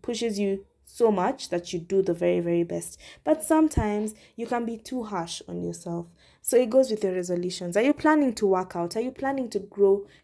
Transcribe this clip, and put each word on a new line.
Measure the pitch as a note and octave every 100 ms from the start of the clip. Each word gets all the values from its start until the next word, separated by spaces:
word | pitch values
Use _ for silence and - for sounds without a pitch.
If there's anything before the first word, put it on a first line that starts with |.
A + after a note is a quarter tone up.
pushes | - A3+ A#3 G3+
you | G3+ G3 - _ -
so | - A3+
much | G3 G3 C#4 -
that | F3 F3
you | F3
do | E3 F#3+
the | F#3
very, | E3+ F3 F3
very | E3+ E3+
best. | E3+ E3+ - - - - D4
But | D#4
sometimes | - D#4+ D#4 - G#3+ G#3 G#3+ G#3+ - -
you | A#3
can | A#3+ A#3
be | A3+
too | - B3+
harsh | G#3+ F#3+ E3 - -
on | F3
yourself. | F3 E3+ F3 E3+ E3+ _ _ _
So | - B3+
it | A#3+
goes | C4 B3
with | G#3+
your | G3
resolutions. | F#3 F3+ F3 F3+ - F3 F#3+
Are |
you | C4
planning | D4 D#4 D#4 C4+ G#3+
to | G3+
work | F#3 F#3 F3
out? | E3+ A3
Are |
you | B3
planning | C4 C4+ C#4 A#3
to | G3+
grow | F#3+ - G3 G3+ G3+ _